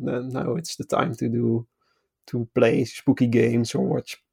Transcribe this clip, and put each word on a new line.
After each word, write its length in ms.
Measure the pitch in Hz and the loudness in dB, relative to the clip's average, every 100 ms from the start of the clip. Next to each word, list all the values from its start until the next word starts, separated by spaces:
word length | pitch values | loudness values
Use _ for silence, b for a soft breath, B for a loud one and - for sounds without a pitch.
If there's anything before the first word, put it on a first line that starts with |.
then 280 | 120 120 127 | -4 -4 -4
now 260 | 127 123 120 | -4 -4 -4
it's 200 | - - | -6 -10
the 100 | - | -4
time 280 | - - 117 | -2 -2 -2
to 120 | 120 | -2
do, 380 | 117 117 117 117 _ _ _ _ _ - | 0 0 -2 -4 _ _ _ _ _ -8
to 200 | 120 113 - | -6 -2 2
play 280 | 117 135 120 | 4 4 -2
spooky 420 | - - 135 120 | -2 0 2 4
games 480 | 117 117 117 117 - | 4 4 2 0 -2
or 100 | 190 | -2
watch 320 | - - - _ | -2 -6 -14 _